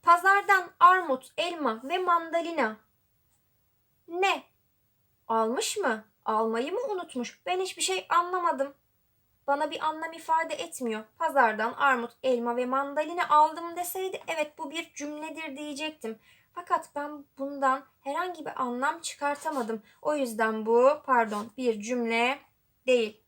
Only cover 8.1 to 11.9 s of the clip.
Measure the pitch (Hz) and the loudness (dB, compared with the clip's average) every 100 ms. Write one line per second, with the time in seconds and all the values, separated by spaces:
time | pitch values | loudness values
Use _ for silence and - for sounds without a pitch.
8.1 | 330 349 370 330 262 277 - _ _ _ | 0 2 0 0 0 -4 -6 _ _ _
9.1 | _ _ _ - 277 302 320 311 311 320 | _ _ _ -2 -2 -2 -2 -4 -4 -8
10.1 | 330 320 320 320 302 339 - 240 214 220 | -10 0 0 0 -6 -8 -6 -6 -6 -8
11.1 | _ 226 277 233 208 226 - 277 | _ 0 4 4 2 -4 2 2